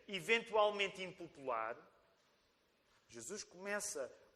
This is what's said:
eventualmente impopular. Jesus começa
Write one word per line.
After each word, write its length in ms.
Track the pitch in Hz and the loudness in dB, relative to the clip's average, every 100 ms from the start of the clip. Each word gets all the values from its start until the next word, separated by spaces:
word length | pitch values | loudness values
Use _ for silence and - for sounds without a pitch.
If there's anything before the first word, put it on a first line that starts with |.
| - | -8
eventualmente 920 | 190 160 233 - 214 208 202 190 185 | -4 4 2 4 6 6 4 0 -2
impopular. 760 | 185 165 165 143 131 113 110 - - _ _ _ _ _ _ _ _ _ _ _ - | -8 -8 -14 -8 -2 -2 -2 -6 -14 _ _ _ _ _ _ _ _ _ _ _ -18
Jesus 340 | 117 113 202 | -12 -8 -8
começa 640 | - 175 202 208 202 147 120 - - | -10 -8 -4 -2 -2 -4 -6 -10 -20